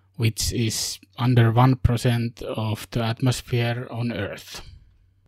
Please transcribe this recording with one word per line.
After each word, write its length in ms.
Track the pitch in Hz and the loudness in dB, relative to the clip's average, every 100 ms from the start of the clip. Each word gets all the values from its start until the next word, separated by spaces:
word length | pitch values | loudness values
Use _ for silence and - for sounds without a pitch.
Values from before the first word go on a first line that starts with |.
| _ - | _ -4
which 360 | 113 - - | -2 0 -2
is 460 | 127 113 - - - - - | 0 -2 -2 -6 -8 -16 -2
under 340 | 123 120 117 | 2 6 6
one 240 | 113 131 127 | 6 4 4
percent 640 | - 117 127 120 117 - | 0 0 2 0 -2 -6
of 460 | - - 110 107 - | -8 -4 -4 -4 -6
the 140 | 120 | -4
atmosphere 800 | 113 117 131 117 - 120 117 120 127 | -2 0 0 0 -2 -2 0 -2 -6
on 180 | 117 120 | -6 -4
Earth. 520 | 110 98 - - - - - - _ _ _ | -4 -6 -8 -14 -16 -16 -20 -20 _ _ _